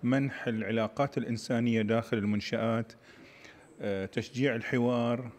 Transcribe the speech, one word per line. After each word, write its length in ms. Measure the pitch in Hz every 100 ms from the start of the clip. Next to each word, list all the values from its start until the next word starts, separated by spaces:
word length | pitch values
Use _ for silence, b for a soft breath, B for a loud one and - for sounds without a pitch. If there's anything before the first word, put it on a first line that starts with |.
منح 440 | 120 131 139 - -
العلاقات 720 | 110 101 113 107 - 143 -
الإنسانية 640 | 117 117 - 120 120 113
داخل 360 | 107 113 113 117
المنشآت، 760 | 104 107 - 113 113 113 113 - B B B B B B B -
آه، 260 | 104 98 95
تشجيع 480 | - 110 120 139
الحوار 760 | 110 - 131 120 120 117 123 123